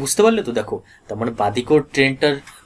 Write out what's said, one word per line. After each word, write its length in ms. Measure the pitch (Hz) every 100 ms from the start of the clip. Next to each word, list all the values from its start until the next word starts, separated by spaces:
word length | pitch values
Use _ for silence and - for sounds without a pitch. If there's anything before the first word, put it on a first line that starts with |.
বুঝতে 180 | 135 -
পারলে 180 | 220 226
তো? 100 | 123 117
দেখো, 160 | 107 101 - - -
তার 80 | 107
মানে 100 | 117
বাদিকের 500 | 117 104 107 123 151 139
ট্রেনটার 400 | - 135 135 147 139 - -